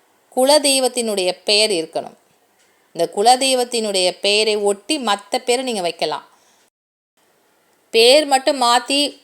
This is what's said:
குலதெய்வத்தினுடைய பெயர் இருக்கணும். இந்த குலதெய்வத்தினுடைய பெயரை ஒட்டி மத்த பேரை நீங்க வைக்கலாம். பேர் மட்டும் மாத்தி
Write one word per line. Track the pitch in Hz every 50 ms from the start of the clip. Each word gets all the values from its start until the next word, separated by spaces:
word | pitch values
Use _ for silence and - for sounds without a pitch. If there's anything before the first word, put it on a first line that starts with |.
| _ _ _ _ _ _ -
குலதெய்வத்தினுடைய | - 254 269 294 302 277 285 269 269 262 247 254 254 233 220 208 196 185 180 175 - _
பெயர் | - 208 208 220 220
இருக்கணும். | 202 165 160 160 - 147 - - - _ _ _ _ _ _ _ _ _ _ _ _ _ _ _
இந்த | - 165 170 156 -
குலதெய்வத்தினுடைய | 202 208 233 254 254 269 269 262 254 247 240 247 233 220 208 196 190 180 180 170 -
பெயரை | - 202 202 208 214 214 208
ஒட்டி | 214 202 202 202 202 - - 311 302
மத்த | 247 220 202 202 - - - 254
பேரை | 247 - 240 254 254
நீங்க | 254 233 202
வைக்கலாம். | 175 170 165 - 175 156 147 - - _ _ _ _ _ _ _ _ _ _ _ _ _ _ _ _ _ _ _ _ _ _ _ _ _ _ _ _ _ _ _ _ _
பேர் | - 226 226 240 262 302 302
மட்டும் | 277 277 269 269 311 294 269
மாத்தி | 247 233 240 254 247 - 269 285 294 269 - -